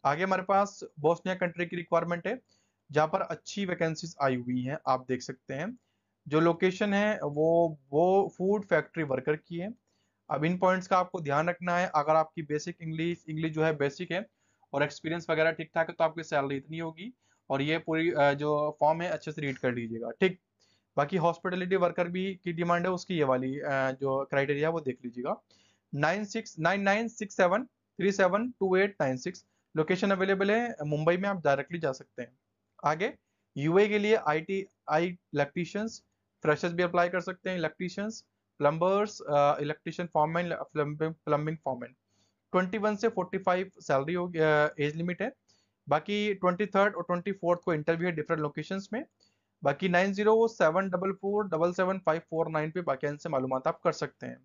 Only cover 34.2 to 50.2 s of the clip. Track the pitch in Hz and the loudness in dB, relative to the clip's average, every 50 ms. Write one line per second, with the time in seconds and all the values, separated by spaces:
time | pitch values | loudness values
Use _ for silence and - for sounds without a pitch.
34.2 | - 151 151 160 165 - 196 190 190 - _ _ _ - 151 156 170 185 180 - | 4 0 0 0 -2 -2 -6 -6 -6 -8 _ _ _ 0 0 2 2 0 -4 -8
35.2 | _ _ - 143 143 143 _ 175 170 156 - 202 214 226 - - _ _ _ _ | _ _ 0 0 0 0 _ -6 -6 -4 -4 -6 -6 -6 -8 -12 _ _ _ _
36.2 | _ _ _ _ - 156 151 147 - 175 170 170 180 170 175 175 175 175 180 185 | _ _ _ _ 0 0 2 2 0 -4 0 0 0 2 4 2 2 2 0 -4
37.2 | 175 190 180 _ _ 190 185 180 160 156 - _ 180 180 180 - 202 214 220 - | -4 -6 -10 _ _ -6 -4 -2 -4 -4 -4 _ -8 -8 -6 -8 -8 -8 -10 -12
38.2 | _ _ _ _ _ _ _ _ 143 143 156 160 170 185 196 202 208 208 - - | _ _ _ _ _ _ _ _ 2 2 2 4 2 2 4 2 0 -2 -4 -12
39.2 | - - 147 143 143 143 151 143 151 143 151 - _ 170 160 - 180 175 _ 156 | -6 0 2 4 4 4 4 2 -2 -4 -6 -6 _ -10 -6 -6 -8 -2 _ 0
40.2 | 151 156 165 170 175 170 160 - 143 - _ 151 147 147 151 151 156 160 160 _ | 2 2 0 -2 -2 -2 -4 -6 -8 -6 _ -2 -2 -2 -2 -4 -4 -4 -4 _
41.2 | _ - 151 143 151 156 156 156 _ 139 131 123 123 117 - _ _ _ _ _ | _ -2 0 0 0 -2 -6 -6 _ -6 -6 -6 -10 -14 -16 _ _ _ _ _
42.2 | _ _ _ _ _ _ - 180 185 180 208 220 196 214 214 208 233 226 233 190 | _ _ _ _ _ _ 0 0 0 2 -2 0 0 0 0 2 0 0 0 0
43.2 | 175 175 - 190 190 190 180 185 190 190 _ - - - 147 135 139 151 180 180 | -4 -4 -4 -2 0 0 0 0 -2 -6 _ -18 -2 0 2 2 2 0 -2 -2
44.2 | 175 180 170 160 156 156 151 151 147 151 - - 147 147 151 160 170 175 175 - | -4 -4 0 2 4 4 6 6 4 2 2 -2 -2 -2 -2 -2 -4 -4 -2 -4
45.2 | 196 254 - _ _ _ _ _ _ _ _ _ _ - 139 156 156 - 208 208 | -4 -6 -6 _ _ _ _ _ _ _ _ _ _ 0 0 0 0 0 -2 0
46.2 | 208 214 202 196 180 180 180 175 214 202 - 196 196 214 208 170 175 - 175 175 | 0 -2 -2 0 0 0 0 0 -4 0 4 4 4 4 2 -2 -4 -2 -4 -2
47.2 | 175 202 190 - - 170 175 175 _ - 170 151 151 - 165 165 175 180 170 151 | -2 -4 -6 -2 0 0 0 2 _ -2 -2 0 2 0 0 0 0 -2 -2 -4
48.2 | 151 - 170 156 151 147 - - 151 - 190 196 196 - - 240 330 _ _ _ | -2 -2 -2 -2 -2 -4 -4 -6 -8 -6 -8 -8 -6 -6 -8 -8 -8 _ _ _
49.2 | _ _ _ _ _ _ _ _ - 139 151 - 185 185 175 175 190 202 196 196 | _ _ _ _ _ _ _ _ 0 0 0 2 0 2 4 4 4 2 0 2